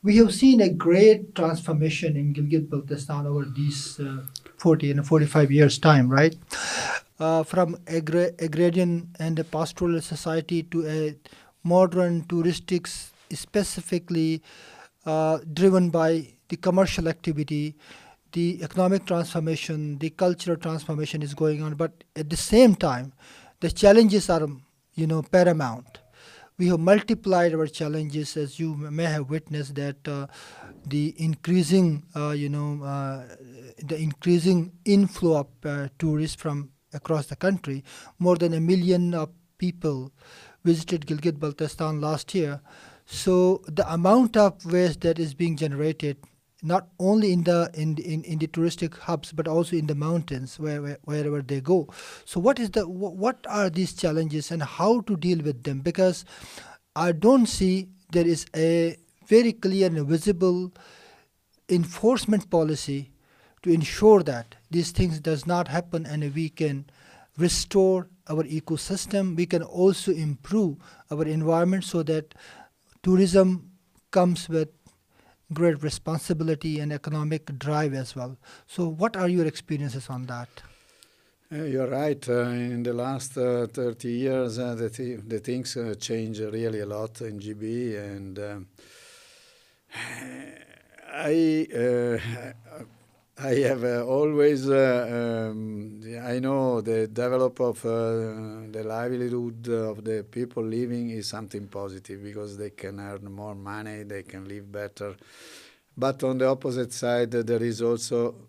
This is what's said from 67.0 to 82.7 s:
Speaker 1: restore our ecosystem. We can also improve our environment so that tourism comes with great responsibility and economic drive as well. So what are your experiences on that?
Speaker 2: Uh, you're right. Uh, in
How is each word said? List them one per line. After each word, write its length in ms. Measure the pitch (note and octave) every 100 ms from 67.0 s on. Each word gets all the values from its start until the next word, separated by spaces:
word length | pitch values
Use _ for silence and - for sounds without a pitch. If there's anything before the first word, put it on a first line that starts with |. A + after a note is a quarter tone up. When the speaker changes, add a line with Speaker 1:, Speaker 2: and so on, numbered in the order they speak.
| - - _ -
Speaker 1:
restore 680 | E3+ - - G3 F#3+ F#3 F3 _ -
our 160 | D#3
ecosystem. 920 | C#3 D#3 - D#3 - G3 - G3+ F#3+
We 120 | E3 F3
can 160 | F3
also 500 | E3 F3 F#3 F#3 -
improve 640 | D#3+ D#3 C#3+ - G#3+ F#3 C#3 - - _
our 140 | D3+
environment 600 | D#3 D#3 D#3 E3 F3 F#3+
so 180 | - E3+
that 320 | D#3 D#3 D3+ - - - - _ _ _
tourism 680 | F3+ F#3 F#3+ F#3+ F#3 F#3 - _ _ _ _
comes 360 | F#3+ F3+ E3+ -
with 220 | D#3+ D#3 _ _ _ _ _ _ _ _
great 300 | D3+ E3+ D3
responsibility 960 | D3 - - D#3+ - D#3 D#3+ D3+ E3 D3+
and 140 | D3
economic 640 | D3 - D3+ D3+ D#3 D3+ C3+
drive 340 | C#3 D3+ D#3
as 220 | C3+ B2
well. 240 | C3 B2 C3 - - _
So 180 | - E3+
what 280 | D#3+ A3 F#3+
are 120 | F3+
your 180 | F3+ D#3+
experiences 600 | - - D3+ C#3+ B2+ -
on 180 | B2+ B2+
that? 220 | A#2+ B2 - - _ _ _ _ _ _ _ _
Speaker 2:
Uh, 120 | D3+
you're 240 | D#3 C3 C3
right. 400 | C3+ D3+ C#3+ B2+
Uh, 220 | B2 A#2+
in 340 | A#2+ B2